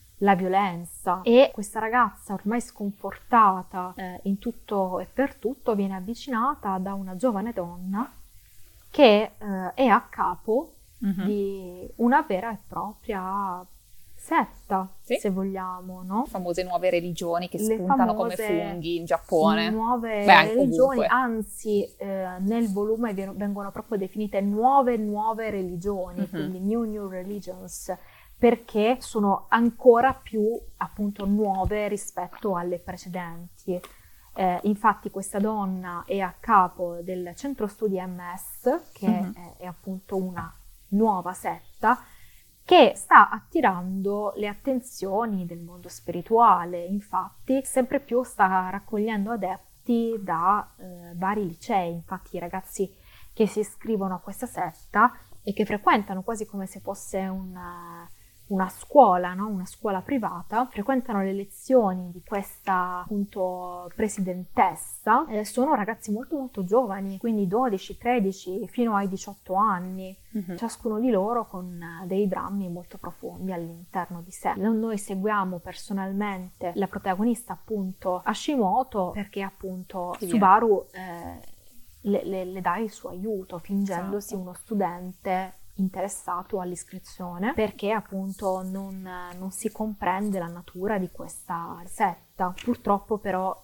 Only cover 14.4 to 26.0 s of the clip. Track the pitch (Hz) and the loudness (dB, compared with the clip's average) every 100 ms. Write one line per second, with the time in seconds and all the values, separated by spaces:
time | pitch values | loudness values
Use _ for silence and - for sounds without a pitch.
14.4 | 233 - - 190 190 - - 247 208 185 | 2 -4 -4 -2 -2 -8 -4 -2 0 -2
15.4 | 190 190 185 185 185 185 185 208 294 196 | -2 -4 -6 -8 -10 -12 -4 -2 -2 -4
16.4 | 180 175 180 170 180 175 175 165 170 170 | -4 -2 -2 0 2 2 0 -4 -2 -2
17.4 | 180 - 214 220 180 269 - 214 233 180 | -2 -2 0 0 2 4 4 2 -2 -2
18.4 | 214 170 - 175 160 170 165 165 - 165 | 0 0 -2 -6 -4 -2 0 0 2 4
19.4 | 160 160 170 220 233 247 226 214 202 170 | 6 4 2 0 0 0 -2 2 8 10
20.4 | 160 240 269 - 269 247 - 247 247 220 | 8 4 4 6 4 4 4 2 2 -2
21.4 | 208 - 220 202 - - 196 190 185 180 | -6 -6 0 0 0 -6 -6 -6 -6 -4
22.4 | 190 233 226 190 214 226 233 190 196 190 | 0 2 2 0 0 0 0 -2 -6 -4
23.4 | 202 202 196 214 - 208 190 214 208 202 | -4 -4 -6 -10 -6 -4 -4 -4 -2 0
24.4 | 202 208 247 277 247 233 214 208 220 220 | 0 4 6 6 6 2 0 0 -2 -2
25.4 | 220 202 180 175 196 196 | -2 -4 -4 -4 -4 -4